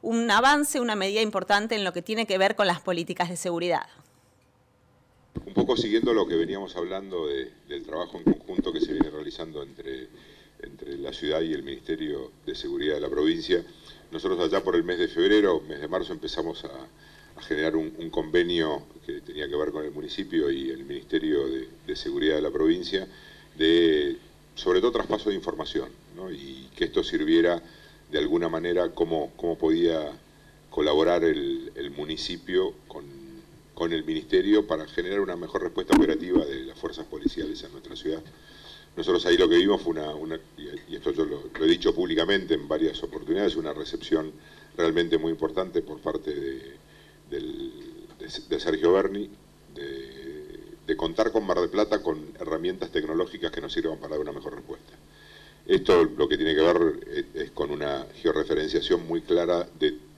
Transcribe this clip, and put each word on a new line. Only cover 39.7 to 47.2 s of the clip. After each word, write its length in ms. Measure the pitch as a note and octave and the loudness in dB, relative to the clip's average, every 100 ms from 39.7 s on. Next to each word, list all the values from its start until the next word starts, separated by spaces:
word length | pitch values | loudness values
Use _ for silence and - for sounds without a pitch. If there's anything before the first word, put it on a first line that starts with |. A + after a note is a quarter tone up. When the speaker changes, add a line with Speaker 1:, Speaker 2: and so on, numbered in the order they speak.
| F#2+ | 4
Speaker 2:
fue 100 | E2 | 2
una, 240 | D#2+ D2+ D2+ | -4 -4 -6
una, 240 | D#2+ D#2 - - | -8 -8 -10 -16
y, 360 | D2 D2 - | -14 -14 -12
y 20 | D2+ | -6
esto 160 | - | -4
yo 140 | D#2 D#2+ | 0 -2
lo, 240 | C#2+ - | -2 -8
lo 120 | - D#2 | 0 4
he 20 | |
dicho 260 | E3+ G2+ | 4 4
públicamente 600 | - F#3 D#3+ E3+ G3 F#3 | 2 0 2 2 2 2
en 120 | E2 C#3+ | -2 0
varias 380 | - A2+ - | 0 0 0
oportunidades, 540 | C#2+ D2+ C#2+ F2 G2+ D#2 | -8 -8 -2 0 2 0
una 160 | D#2 | -4
recepción 580 | D2 - - - D#2+ D#2 - - - - - | -6 -8 -8 -2 -2 -2 -10 -20 -20 -16 0
realmente 400 | E2 D#2+ E2+ E2 | 2 2 2 2
muy 160 | E2 | 0
importante 480 | D#2+ D#2 F2 F#2 E2+ | -2 -2 -2 -2 -2
por 180 | D#2 D2 | -2 -6
parte 340 | E2 D#2 D#2 | -4 -4 -4
de, 440 | C#2+ C#2 C2+ C2+ C#2 - - - - | -6 -6 -8 -14 -20 -20 -20 -20 -20